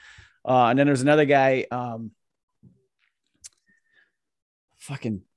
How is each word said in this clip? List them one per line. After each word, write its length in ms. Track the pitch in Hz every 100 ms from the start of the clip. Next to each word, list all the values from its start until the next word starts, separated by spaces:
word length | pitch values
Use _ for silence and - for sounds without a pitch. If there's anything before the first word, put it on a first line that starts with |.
| - - - _
Uh, 220 | - 127 117
and 120 | 131
then 100 | 143
there's 140 | 135
another 220 | 139 151
guy, 420 | 143 139 135 131 -
um, 400 | 123 123 113 113 _ _ _ _ _ - _ _ _ _ _ _ _ - _ _ _ _ _ _ _ _ _ _ _ _ _
fucking 440 | - 139 120 98 _